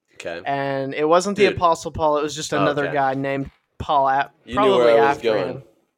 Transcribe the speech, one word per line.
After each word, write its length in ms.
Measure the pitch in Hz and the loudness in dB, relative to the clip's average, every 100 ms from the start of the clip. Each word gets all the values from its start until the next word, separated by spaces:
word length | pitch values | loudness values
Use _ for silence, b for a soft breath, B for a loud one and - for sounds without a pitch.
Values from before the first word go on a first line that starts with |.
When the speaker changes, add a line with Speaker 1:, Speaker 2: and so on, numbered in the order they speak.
| _ | _
Speaker 1:
Okay. 260 | - 87 85 | -16 -12 -8
Speaker 2:
And 500 | - 139 139 135 135 | -6 -4 -4 -4 -4
it 100 | 139 151 | -2 2
wasn't 300 | 175 196 196 | 2 2 2
the 100 | 196 | 2
Speaker 1:
Dude. 100 | - | 2
Speaker 2:
Apostle 360 | 175 160 170 | 0 0 -4
Paul, 240 | 143 156 147 | -2 0 0
it 60 | |
was 120 | 151 | -2
just 180 | 143 151 | -6 -4
Speaker 1:
Oh, 80 | 147 | 0
Speaker 2:
another 260 | - 143 143 | 0 0 -2
Speaker 1:
okay. 80 | |
Speaker 2:
guy 200 | 143 135 | 0 0
named 360 | 135 139 139 135 - _ - | -2 -4 -6 -8 -14 _ -10
Paul 300 | - 147 135 | -2 2 2
a-, 240 | 135 139 _ | 0 -2 _
Speaker 1:
You 100 | - | -6
knew 20 | 123 | 0
Speaker 2:
probably 220 | 214 123 | 2 4
Speaker 1:
where 180 | 120 113 | 4 4
I 40 | 113 | 4
was 80 | 143 | 2
Speaker 2:
after 140 | 113 | 0
Speaker 1:
going. 140 | 104 90 | -2 -4
Speaker 2:
him. 140 | 131 - _ _ | -8 -16 _ _